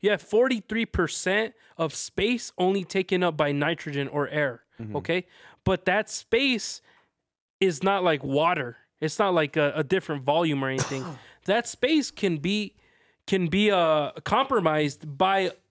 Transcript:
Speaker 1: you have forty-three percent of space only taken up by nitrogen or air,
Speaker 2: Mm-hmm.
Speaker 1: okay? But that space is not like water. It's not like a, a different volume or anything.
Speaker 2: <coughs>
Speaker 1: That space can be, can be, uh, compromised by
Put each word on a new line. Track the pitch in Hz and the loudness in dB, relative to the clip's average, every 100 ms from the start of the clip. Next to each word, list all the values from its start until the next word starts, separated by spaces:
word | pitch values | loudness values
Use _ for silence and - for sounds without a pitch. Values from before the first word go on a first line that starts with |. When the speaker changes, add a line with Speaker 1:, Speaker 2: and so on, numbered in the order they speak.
Speaker 1:
you | 196 | 0
have | 202 | 0
forty-three | - 214 254 240 - 220 226 | 0 2 4 2 -2 -4 -2
percent | - 165 - - 202 220 - _ - | 0 -2 -2 -2 0 -2 -8 _ -6
of | 160 | -4
space | - - - 202 240 - - | -4 -8 -2 0 0 -4 -2
only | 180 196 | 0 0
taken | 175 196 185 185 | -2 -4 0 2
up | 180 156 | 0 2
by | 147 | 0
nitrogen | 143 147 170 - 143 139 | 2 0 -2 -6 -6 -4
or | 147 143 | -2 -2
air, | 151 143 117 _ _ | 0 -2 -4 _ _
Speaker 2:
Mm-hmm. | 110 107 | -8 -8
Speaker 1:
okay? | - 175 180 - - - | -2 -4 -4 -18 -20 -6
But | - 185 | -2 0
that | - 190 214 | 2 0 0
space | - - 226 277 240 - - _ _ _ _ _ _ _ _ | -6 -2 0 2 0 -4 -8 _ _ _ _ _ _ _ _
is | 190 147 | 0 2
not | 185 196 | 0 2
like | 180 151 | 2 0
water. | 135 139 165 175 123 117 _ _ | 0 0 2 0 -4 -10 _ _
It's | 156 - | -4 0
not | 208 | 2
like | 175 151 156 | 2 2 2
a, | 143 139 | 0 0
a | |
different | 143 185 - 147 | 0 0 -2 -6
volume | 131 151 175 143 | 0 2 2 0
or | 135 | -2
anything. | 131 127 135 | -2 -4 -4
Speaker 2:
<coughs> | 131 139 - - | -8 -12 -18 -14
Speaker 1:
That | - 214 240 | -2 -2 0
space | - 254 320 - | -4 0 2 0
can | - 196 165 | -2 -2 -2
be, | 156 208 208 _ _ _ _ _ - | -2 -2 -4 _ _ _ _ _ -2
can | 190 175 | 0 0
be, | 180 208 | 2 4
uh, | 196 165 156 143 - | 4 4 2 0 -6
compromised | - 220 269 247 165 156 151 139 156 139 | -2 0 2 2 2 2 0 -4 -14 0
by | 185 196 185 - _ | 2 2 0 -4 _